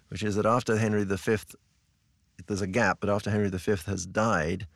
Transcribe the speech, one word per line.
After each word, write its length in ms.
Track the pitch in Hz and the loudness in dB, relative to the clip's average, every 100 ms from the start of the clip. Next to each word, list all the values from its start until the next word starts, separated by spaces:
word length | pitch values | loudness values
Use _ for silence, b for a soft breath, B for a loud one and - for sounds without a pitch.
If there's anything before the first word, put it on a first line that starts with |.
| - | -12
which 140 | 78 | -6
is 120 | 104 101 | -2 0
that 100 | 104 | 2
after 320 | 120 123 107 | 2 2 2
Henry 260 | 110 104 | 2 0
the 140 | 98 95 | 0 -2
Fifth, 360 | - 107 - - _ _ _ _ _ _ _ - - | 0 -2 -2 -20 _ _ _ _ _ _ _ -16 -6
there's 160 | 98 | -4
a 60 | 98 | 0
gap, 320 | 117 104 90 | 2 2 2
but 80 | 104 | 0
after 200 | 101 101 | 0 0
Henry 200 | 104 101 | 0 0
the 100 | 90 | -2
Fifth 260 | - 101 - | 0 -2 -2
has 180 | 95 90 | -6 -4
died, 640 | 107 113 95 78 92 - | 0 2 2 0 -4 -8